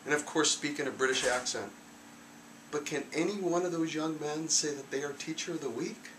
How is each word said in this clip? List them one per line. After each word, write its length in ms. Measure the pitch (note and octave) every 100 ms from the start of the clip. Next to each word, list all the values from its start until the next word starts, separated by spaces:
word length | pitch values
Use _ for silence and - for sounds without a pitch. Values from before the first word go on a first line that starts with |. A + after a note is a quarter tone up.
and 80 | -
of 140 | D3+ D3
course 240 | D#3+ D3
speak 300 | - D3 D3
in 80 | C3+
a 20 |
British 340 | G#2+ C3 B2+
accent. 460 | B2+ B2 - A2+ G2 - - - - - - - - - -
But 140 | D3 D3
can 200 | D3 -
any 220 | D3+ F3+
one 300 | G3+ F3 E3+
of 60 | F3+
those 240 | E3 D#3+
young 240 | D3+ D#3+ D3+
men 300 | D3 D3+ D#3+
say 260 | - D#3
that 160 | C#3+ C3
they 140 | C#3
are 80 | D3
Teacher 400 | C#3+ D#3+ D#3 -
of 80 | E3
the 100 | C#3
Week? 400 | A#2 F#3+ A3 -